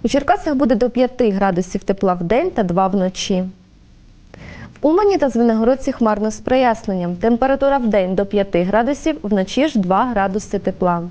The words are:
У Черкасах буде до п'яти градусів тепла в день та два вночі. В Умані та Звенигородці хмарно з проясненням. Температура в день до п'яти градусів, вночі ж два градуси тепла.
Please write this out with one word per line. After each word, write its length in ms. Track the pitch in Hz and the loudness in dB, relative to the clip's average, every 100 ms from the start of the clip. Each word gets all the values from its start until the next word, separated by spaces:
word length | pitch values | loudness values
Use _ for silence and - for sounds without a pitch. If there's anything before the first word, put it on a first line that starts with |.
У 60 | 233 | 0
Черкасах 460 | 285 285 403 330 | 0 0 0 0
буде 200 | 269 269 | 0 2
до 160 | 233 247 | 2 0
п'яти 400 | 247 247 - 233 | 0 -2 0 0
градусів 540 | 190 196 180 190 196 | 2 0 0 -4 -6
тепла 300 | - 202 190 | -4 0 0
в 100 | 180 | 0
день 260 | 175 226 359 | 0 0 0
та 120 | 339 | -2
два 240 | 185 175 190 | 0 0 0
вночі. 560 | 196 185 185 - 185 185 - - - - - - - - - - - - - | 0 -2 -4 -2 -2 -2 -10 -20 -20 -20 -20 -20 -20 -20 -20 -18 -18 -18 -2
В 40 | 294 | 2
Умані 320 | 339 415 370 | 4 4 2
та 100 | 277 | 0
Звенигородці 640 | 226 233 220 226 269 277 | 2 2 2 2 2 -2
хмарно 380 | - 220 208 220 | 0 0 0 -2
з 100 | - | -4
проясненням. 760 | - 262 247 220 - 185 175 175 | 0 2 2 0 -2 -4 -4 0
Температура 640 | 226 240 269 269 277 277 | 0 2 2 2 2 2
в 80 | 233 | 2
день 280 | 202 185 | 2 2
до 120 | 190 196 | -2 0
п'яти 360 | 208 196 175 | 0 0 0
градусів, 560 | 180 208 233 285 320 302 | 2 0 0 -2 -4 -4
вночі 460 | 208 202 190 - 302 | -2 -2 0 0 0
ж 100 | 233 | 0
два 260 | 180 190 | 2 2
градуси 540 | 254 220 196 196 - 202 | 2 0 0 -2 -4 -4
тепла. 440 | 190 185 180 175 170 | -4 -2 -2 0 -6